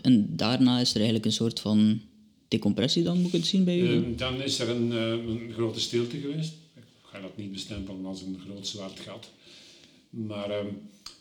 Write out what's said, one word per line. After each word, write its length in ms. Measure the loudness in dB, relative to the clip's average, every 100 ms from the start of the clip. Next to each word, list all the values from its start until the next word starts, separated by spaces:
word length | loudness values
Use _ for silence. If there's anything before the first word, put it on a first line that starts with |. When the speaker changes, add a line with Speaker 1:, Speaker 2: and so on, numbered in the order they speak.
Speaker 1:
en 340 | 6 6 6 0
daarna 440 | 2 4 4 4
is 100 | 2
er 60 | 2
eigenlijk 300 | 2 2 2
een 60 |
soort 280 | 0 0 0
van 420 | 2 6 6 4 -4 -20 -20 _ -4
decompressie 560 | 0 2 2 2 2
dan, 140 | 2 2
moet 100 | 2
ik 60 |
het 120 | 0 2
zien, 180 | 2
bij 140 | 4 4
jullie? 260 | 4 2
Speaker 2:
Ehm, 120 | 0 -2
dan 260 | -4 -4
is 180 | -4 -2
er 100 | -2
een, 220 | 0 0
eh, 180 | 0 0 -2 -4
een 180 | -6 -6
grote 260 | -4 -2 -2
stilte 380 | -2 -2 -2 -4
geweest. 360 | -6 -4 -6 -8 -20 -20
Ik 80 | -20 _
ga 180 | -20 -16
dat 160 | -14 -10
niet 140 | -10
bestempelen 540 | -10 -10 -8 -8 -8 -8
als 160 | -8
een 180 | -8 -10 -10
groot 220 | -12 -10
zwart 320 | -10 -10 -12
gat. 300 | -16 -16 -18 -20 -20 -20 -20 -20 -20 -20 _
Maar, 400 | -10 -8 -6 -4
ehm, 180 | -4 -4 -8 -14 -20 -20 -20